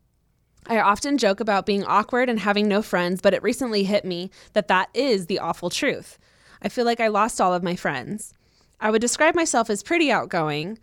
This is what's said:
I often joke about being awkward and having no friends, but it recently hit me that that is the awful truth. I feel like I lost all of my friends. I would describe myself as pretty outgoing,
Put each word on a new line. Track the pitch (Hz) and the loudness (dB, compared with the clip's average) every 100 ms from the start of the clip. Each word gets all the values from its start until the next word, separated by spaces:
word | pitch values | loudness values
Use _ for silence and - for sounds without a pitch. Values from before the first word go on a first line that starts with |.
| _ _ _ _ _ _ - | _ _ _ _ _ _ -4
I | 220 | 2
often | 202 202 285 285 | 2 2 0 2
joke | 208 196 | 2 0
about | 220 196 185 | 0 0 0
being | 202 | -2
awkward | 185 185 214 247 254 | 2 0 2 0 2
and | 220 | 0
having | 202 208 208 | 0 2 2
no | 196 | 0
friends, | 220 185 175 185 | 0 -2 0 0
but | 202 | 2
it | 196 | 2
recently | 214 247 254 208 | 0 -2 -2 0
hit | 196 208 185 | 0 0 -2
me | 175 185 - - | -6 -8 -14 -4
that | 214 - | -4 2
that | 185 - | 0 0
is | 226 277 202 165 | -2 0 0 -2
the | 190 | -4
awful | 165 165 175 | -4 -6 -6
truth. | - 277 139 - - _ _ _ - | -2 -2 -4 -8 -20 _ _ _ -10
I | 202 | -8
feel | - 233 | -2 0
like | 233 | 2
I | 226 | 0
lost | 208 220 - | 2 0 2
all | 190 | 2
of | 180 | 2
my | 180 180 | -2 -4
friends. | 180 139 - 214 - - _ _ _ _ | -4 -4 -6 -10 -12 -20 _ _ _ _
I | 220 | 0
would | 220 | 2
describe | 240 - 311 349 | 0 2 2 2
myself | 330 247 220 | 2 0 0
as | 202 | -4
pretty | - 339 294 | -2 0 2
outgoing, | 196 123 180 151 147 175 226 | 0 0 -2 -2 -2 -6 -10